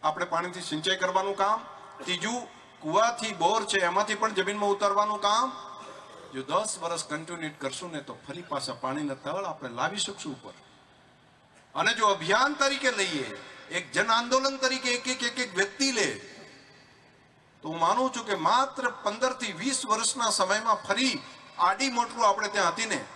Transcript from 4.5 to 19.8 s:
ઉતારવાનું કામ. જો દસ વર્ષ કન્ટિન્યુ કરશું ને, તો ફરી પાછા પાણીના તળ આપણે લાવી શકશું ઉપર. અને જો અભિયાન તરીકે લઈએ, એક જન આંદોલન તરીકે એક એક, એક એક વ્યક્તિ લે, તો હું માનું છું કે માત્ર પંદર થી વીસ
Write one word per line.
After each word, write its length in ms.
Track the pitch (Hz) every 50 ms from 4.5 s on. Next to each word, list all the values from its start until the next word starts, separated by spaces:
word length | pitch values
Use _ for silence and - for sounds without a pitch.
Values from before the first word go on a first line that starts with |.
| 208 208 208 202
ઉતારવાનું 520 | 202 202 202 202 202 202 208 208 214 202
કામ. 300 | 202 202 208 226 254 262 - - - - - - - - - - - - - - - - -
જો 80 | 131
દસ 360 | 135 135 151 185 214 214 - 175
વર્ષ 260 | 165 170 175 165 -
કન્ટિન્યુ 460 | - 151 151 160 160 175 165 160 156 151 -
કરશું 320 | - 135 135 - 185 175
ને, 100 | 160 151
તો 160 | 135 - 127 - - -
ફરી 140 | 180 175
પાછા 320 | 175 - 147 139 - 135 123
પાણીના 400 | - - 131 135 147 151 143 135
તળ 320 | 131 - 143 151 190 196
આપણે 240 | 185 151 - - 127
લાવી 280 | 120 120 131 151 196 208
શકશું 360 | - - 196 - - 160 135
ઉપર. 200 | 127 - - - - - - - - - _ - - - - - _ _ _ _ _ _ _ _ - - _ _
અને 180 | - - 233 233
જો 140 | 233 226 208
અભિયાન 460 | 196 170 156 160 196 226 262 285 294
તરીકે 380 | - 277 277 277 269 277 262
લઈએ, 460 | 233 208 196 190 165 147 131 107 101 - - - - - - -
એક 200 | 156 175 180 -
જન 200 | - 170 208 226
આંદોલન 460 | 226 226 240 240 254 262 262 277 269 269
તરીકે 320 | 262 254 262 254 254 254
એક 180 | 247 240 247 262
એક, 160 | 254 262 247
એક 160 | 240 240 254
એક 160 | 247 220 185
વ્યક્તિ 360 | 180 196 196 - - 269 269
લે, 220 | 262 226 196 147 110 98 - - - - - - - - - - - - - - - - - - _ _ _ _ _ _ _ _ _ _
તો 80 | - 156
હું 100 | 160 170
માનું 320 | 165 165 202 240 262 262
છું 140 | 254 240 226
કે 100 | 208 202
માત્ર 540 | 180 156 165 214 247 269 277 - - 247 233
પંદર 440 | - - - 208 208 226 254 254 254
થી 180 | - 254 220
વીસ 340 | 190 156 190 269 269 -